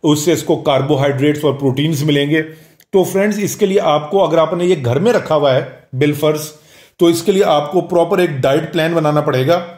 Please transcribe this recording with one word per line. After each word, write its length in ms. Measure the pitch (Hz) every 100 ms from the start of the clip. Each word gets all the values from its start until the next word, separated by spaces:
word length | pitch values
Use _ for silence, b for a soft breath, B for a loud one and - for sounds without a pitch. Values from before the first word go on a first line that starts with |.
उससे 280 | 165 151 151
इसको 240 | 156 - 165
कार्बोहाइड्रेट्स 880 | - 135 139 147 143 131 147 147
और 80 | 151
प्रोटीन्स 500 | 127 139 127 151 151
मिलेंगे। 400 | 151 143 143 160 156 B B B _
तो 120 | 196
फ्रेंड्स, 340 | 180 190 202 208
इसके 280 | 196 - 202
लिए 120 | 190
आपको, 400 | 165 151 147 196
अगर 200 | 175 165
आपने 260 | 156 180
ये 120 | 180 180
घर 220 | 123 127
में 140 | 202
रखा 220 | 240 -
हुआ 180 | 156 143
है 360 | 131 160 - _
बिलफर्स, 600 | 127 147 143 156 156 - - b b b _
तो 120 | 175
इसके 220 | 170 -
लिए 100 | 190
आपको 380 | 196 151 147 185
प्रॉपर 400 | 170 175 165 196
एक 200 | 175 139
डाइट 320 | 135 143 160
प्लान 220 | 165 160
बनाना 260 | 170 151 151
पड़ेगा। 460 | 143 127 131 170 185